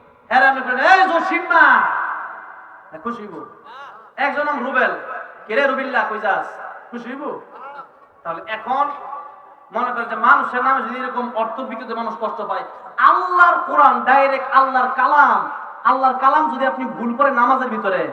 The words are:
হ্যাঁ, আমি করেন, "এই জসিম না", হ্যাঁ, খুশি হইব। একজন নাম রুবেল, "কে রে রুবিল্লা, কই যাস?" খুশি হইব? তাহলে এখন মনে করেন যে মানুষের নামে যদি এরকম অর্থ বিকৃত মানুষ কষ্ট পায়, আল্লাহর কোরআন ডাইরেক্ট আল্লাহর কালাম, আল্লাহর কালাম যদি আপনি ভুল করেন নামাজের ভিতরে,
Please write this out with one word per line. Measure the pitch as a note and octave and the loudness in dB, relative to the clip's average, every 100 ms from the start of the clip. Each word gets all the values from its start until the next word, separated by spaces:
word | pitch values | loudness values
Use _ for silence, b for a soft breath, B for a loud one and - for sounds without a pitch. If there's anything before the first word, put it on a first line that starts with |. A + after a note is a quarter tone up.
| _ _ _ | _ _ _
হ্যাঁ, | B3 C4+ | 4 4
আমি | C4+ | 2
করেন, | A#3+ B3 | -2 0
"এই | D#4+ F#4+ F#4 | 4 6 6
জসিম | E4 - E4 | 2 0 -2
না", | E4+ E4 | 2 6
হ্যাঁ, | C#4+ - - - - - - - - - - - - D#3 | 6 6 2 -2 -6 -8 -12 -16 -18 -20 -20 -20 -20 -12
খুশি | A#3 G#3+ G#3 | -10 -10 -12
হইব। | D#3+ D3 - - B3+ C#4 G#3+ - - | -14 -16 -18 -20 -18 -18 -20 -20 -6
একজন | C#4 B3+ | -4 -2
নাম | D4 C#4 B3+ | -4 -4 -2
রুবেল, | B3+ G#3+ - - - - - - | 0 0 -2 -10 -12 -14 -18 -4
"কে | A3+ | 0
রে | C#4 | 0
রুবিল্লা, | C4+ B3+ B3 - | 0 -2 -2 -2
কই | G#3+ | -4
যাস?" | G3+ F#3+ - - - - - | -2 -2 -4 -12 -16 -16 -16
খুশি | A#3+ A#3 | -14 -12
হইব? | C#4 C#4+ - - - C#4 C#4+ - _ _ _ | -10 -10 -10 -16 -20 -18 -18 -20 _ _ _
তাহলে | - E3 - | -12 -12 -10
এখন | G#3+ - C4+ D4 - - - - - - - _ | -10 -4 -2 -2 -6 -12 -14 -16 -20 -20 -20 _
মনে | G#3 A#3+ | -4 -4
করেন | A#3 A3+ | -4 -6
যে | G#3+ | 0
মানুষের | A3+ - - B3 | 4 4 2 -2
নামে | C4 C4+ | 0 0
যদি | A3+ B3 | -2 -8
এরকম | B3+ A#3 A#3 A3 | -6 -6 -4 -4
অর্থ | A3+ - | -4 -6
বিকৃত | A#3+ A#3 B3+ | -10 -10 -8
মানুষ | A#3 A#3 - | -8 -6 -6
কষ্ট | G#3+ - | -6 -6
পায়, | G3+ - - - - - | -6 -6 -8 -14 -12 2
আল্লাহর | - - F#4 F4+ F4 - - | 4 4 2 4 6 4 2
কোরআন | C#4 C#4+ A#3+ | 4 6 4
ডাইরেক্ট | A#3+ C4 C4+ C4+ - | 4 4 4 0 2
আল্লাহর | C4 C4 C4 A#3+ B3+ | 2 4 2 0 0
কালাম, | C4+ D4 C#4 - - - - - | 4 6 4 2 -2 -8 -14 -2
আল্লাহর | A3+ C4 C4+ B3 | 0 4 2 2
কালাম | C4+ D4+ C#4+ B3+ | 2 4 2 0
যদি | C4+ | -2
আপনি | C4 B3 | -2 -6
ভুল | E3+ A#3 A#3 | -6 -6 0
করেন | C#4 | 2
নামাজের | B3 B3 C4 B3 | 4 2 2 -2
ভিতরে, | G#3+ G3+ F3+ D3 | -4 -2 -2 -4